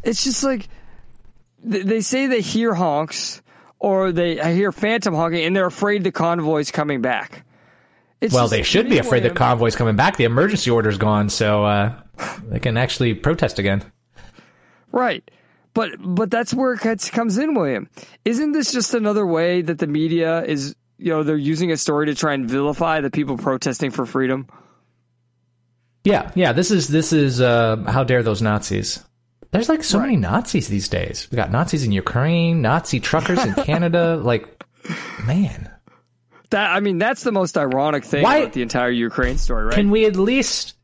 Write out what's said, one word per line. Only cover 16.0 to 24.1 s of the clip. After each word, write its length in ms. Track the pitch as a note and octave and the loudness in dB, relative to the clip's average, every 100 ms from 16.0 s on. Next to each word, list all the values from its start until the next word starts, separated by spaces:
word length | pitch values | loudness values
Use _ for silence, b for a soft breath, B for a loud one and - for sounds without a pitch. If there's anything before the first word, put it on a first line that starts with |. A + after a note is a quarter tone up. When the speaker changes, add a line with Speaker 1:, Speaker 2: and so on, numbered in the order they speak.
| F#3 F3+ G#3+ | -4 -2 0
Speaker 1:
that's 240 | A#3 A#3 | -2 -2
where 200 | B3+ C4 | -2 -2
it 80 | A#3 | -2
gets, 280 | A3+ A3 - | -4 -4 -4
comes 280 | - A#3 G3 | -2 0 0
in, 160 | D#4 | 0
William. 360 | C4+ D3+ A2+ - B B B - | 0 0 -2 -8 B B B -4
Isn't 260 | A#3+ D4+ | -2 0
this 220 | D4 B3 | 0 -2
just 200 | C4 - | -2 -2
another 320 | A#3+ G#3 G#3 F#3+ | 0 0 0 0
way 360 | D#3+ E3+ F3+ | 2 2 0
that 180 | E3 D#3+ | -2 -4
the 80 | D#3 | -2
media 560 | D3+ D#3+ E3 D#3+ E3 | 0 0 0 0 0
is, 320 | - D3 C#3 - _ _ | -2 -4 -6 -12 _ _
you 140 | E3 | -2
know, 120 | D#3 | 0
they're 140 | D3+ D3+ | 0 0
using 340 | C#3+ D#3 F3 | 0 0 0
a 60 | D#3 | 0
story 300 | - D3 D3+ | 0 0 0
to 80 | C#3 | 0
try 180 | D#3 | -2
and 160 | C#3 A#2 | -2 -2
vilify 500 | C3 D3 C#3+ E3 D#3+ | 0 -2 0 0 0
the 100 | C#3 | -2
people 260 | D3+ C#3 B2 | -4 -4 -2
protesting 540 | C#3+ B2+ C#3 A#2+ C#3 | -2 -2 -2 -2 -4
for 140 | - | -4
freedom? 420 | A#2+ | -4